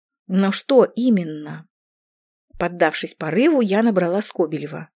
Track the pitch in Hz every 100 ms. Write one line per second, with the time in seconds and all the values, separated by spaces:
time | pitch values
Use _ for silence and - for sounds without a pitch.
0 | _ _ - 185 190 - - 262 196 -
1 | 247 202 160 151 151 160 - _ _ _
2 | _ _ _ _ _ - 175 175 160 -
3 | 160 - 156 175 294 285 214 202 233 190
4 | 175 190 208 - 160 151 147 156 160